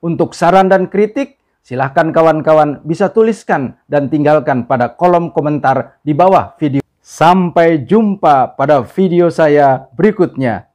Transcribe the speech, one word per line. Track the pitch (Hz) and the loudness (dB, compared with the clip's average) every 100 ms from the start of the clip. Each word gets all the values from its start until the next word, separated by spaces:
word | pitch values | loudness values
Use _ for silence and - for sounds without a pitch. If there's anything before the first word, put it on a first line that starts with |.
Untuk | 170 165 170 | -6 -4 -4
saran | - 170 185 190 | -2 2 2 4
dan | 190 190 | 2 0
kritik, | 196 214 214 269 _ _ _ | -2 -2 -4 -10 _ _ _
silahkan | _ 127 135 156 160 | _ -6 -4 -2 0
kawan-kawan | 160 160 156 156 156 151 139 | 2 2 0 2 2 2 -4
bisa | 151 156 196 | -8 -4 -2
tuliskan | 226 220 214 - 175 127 - _ | 0 0 -2 -4 -4 -4 -12 _
dan | 147 139 | -4 -2
tinggalkan | 151 147 151 147 131 117 | -2 0 0 0 -4 -2
pada | 131 123 - | -4 -4 -2
kolom | 180 175 170 | 0 0 -2
komentar | - 147 147 143 147 120 _ | -4 -4 -2 -2 -2 -4 _
di | 143 143 | -6 0
bawah | 180 185 95 _ | 2 2 0 _
video. | 151 135 - _ | -4 -4 -6 _
Sampai | _ - 160 185 180 160 170 165 117 | _ 0 2 2 0 2 2 0 0
jumpa | 208 214 196 165 139 123 - | 0 0 -2 0 2 0 -4
pada | 139 147 | 0 0
video | 113 - 190 175 175 | -2 -2 0 2 0
saya | - 160 147 139 131 - | 2 2 4 2 0 -6
berikutnya. | - 190 208 170 - 131 104 - | -2 -2 0 -4 -2 -6 -6 -10